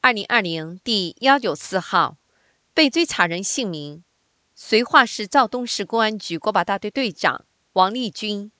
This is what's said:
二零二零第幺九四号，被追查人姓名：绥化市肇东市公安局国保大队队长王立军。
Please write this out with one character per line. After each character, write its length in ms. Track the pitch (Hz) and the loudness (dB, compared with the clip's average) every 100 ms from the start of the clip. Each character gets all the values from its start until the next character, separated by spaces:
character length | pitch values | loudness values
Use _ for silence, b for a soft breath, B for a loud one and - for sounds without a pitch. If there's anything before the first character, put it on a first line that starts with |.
二 100 | 254 | 2
零 140 | 220 | 0
二 160 | 196 233 | 0 0
零 360 | 180 165 160 185 | 0 -4 -6 -10
第 320 | - 214 175 - | -4 -2 -4 0
幺 180 | 262 277 | 2 4
九 160 | 226 | 2
四 240 | 147 - 185 | -4 -4 -6
号， 380 | - 185 139 - _ _ _ _ _ | 0 0 0 -4 _ _ _ _ _
被 160 | - 294 | 2 2
追 160 | 330 | 2
查 200 | - - | -2 2
人 160 | 175 170 | 0 0
姓 280 | 196 - 220 | -4 -4 -4
名： 340 | 156 147 156 _ _ _ _ _ _ | -6 -10 -14 _ _ _ _ _ _
绥 240 | - 226 | 2 2
化 220 | 240 302 | 6 4
市 200 | 240 - | 4 -2
肇 220 | 208 285 226 | 0 2 2
东 180 | 247 | -2
市 200 | 240 - | -4 -6
公 160 | 190 226 | -2 0
安 180 | 220 214 | 0 -2
局 180 | - 165 | -8 -4
国 140 | 214 | 0
保 140 | 202 | 0
大 120 | 180 196 | 0 -2
队 140 | 208 | -4
队 180 | 285 247 | -4 -4
长 360 | - 175 - _ _ _ | 0 -2 -2 _ _ _
王 220 | 185 185 | 2 2
立 180 | 240 233 | 0 -6
军。 400 | - 214 202 208 | -6 -6 -6 -8